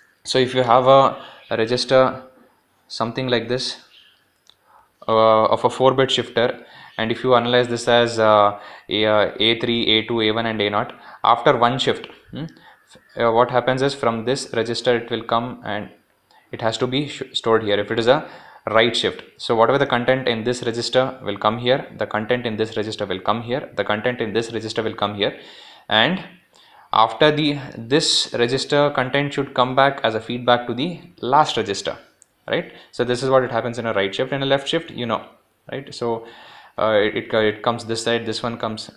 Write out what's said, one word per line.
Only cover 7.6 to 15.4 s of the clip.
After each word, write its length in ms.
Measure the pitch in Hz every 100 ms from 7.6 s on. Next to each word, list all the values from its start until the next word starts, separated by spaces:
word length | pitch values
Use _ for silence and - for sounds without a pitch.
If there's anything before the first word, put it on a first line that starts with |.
| 123
this 200 | 117 -
as, 320 | 120 117 110
uh, 400 | 110 107 101 104 - - -
a, 160 | 104 107
uh, 260 | 107 98 -
A 200 | 110 113
three, 260 | 120 117 107
A 180 | 110 113
two, 160 | 117
A 100 | 107
one, 140 | 110 113
and 160 | 110
A 80 | 104
naught, 240 | 104 123 - - -
after 320 | 107 120 156 127
one 240 | 120 131
shift, 280 | - 101 - - _
hmm, 140 | 120 160 - - _ _ - _ -
uh, 160 | 117
what 200 | 117 123
happens 300 | 127 120 131
is 120 | 139
from 320 | 139 120 113 113
this 240 | 135 -
register 440 | 117 117 117 - 117
it 120 | 117
will 140 | 117
come 380 | 113 117